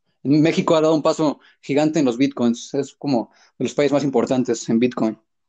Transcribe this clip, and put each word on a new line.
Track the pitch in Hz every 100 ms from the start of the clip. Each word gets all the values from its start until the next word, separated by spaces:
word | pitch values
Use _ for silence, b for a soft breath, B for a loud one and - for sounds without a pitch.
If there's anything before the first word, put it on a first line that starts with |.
| _ _
México | 131 151 160 185 190 160
ha |
dado | 156
un | 156
paso | 160 156 151 - b b
gigante | - 139 151 160
en |
los | 131 117
Bitcoins. | 139 131 120 120 -
Es | 139 135
como | - 143 117 104 b b -
de |
los | 123
países | - 143
más | 143
importantes | 143 117 110 131 120 117 -
en | 117
Bitcoin. | 123 - 110 104 _ _